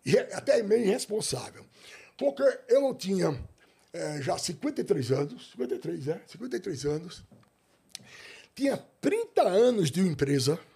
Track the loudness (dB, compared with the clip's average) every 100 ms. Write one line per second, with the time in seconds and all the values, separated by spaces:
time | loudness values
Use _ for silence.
0 | 2 2 0 -6 2 2 4 2 4 0
1 | -2 -6 -4 -6 -8 -18 -20 _ -20 -20
2 | -20 -2 -2 4 2 2 2 2 2 -2
3 | -2 0 0 -2 -10 _ _ _ _ -8
4 | -6 -4 -4 -4 -4 -6 -6 -4 0 0
5 | 2 0 -2 -6 -18 -8 -6 -4 -6 -6
6 | -6 -8 -10 -14 -8 -8 -6 -6 -4 -4
7 | -8 -18 -20 -20 _ _ _ _ _ -20
8 | -20 -20 -20 -20 -20 -2 -2 -2 -8 _
9 | -2 0 0 2 4 6 6 4 0 2
10 | 0 0 0 2 2 -2 -6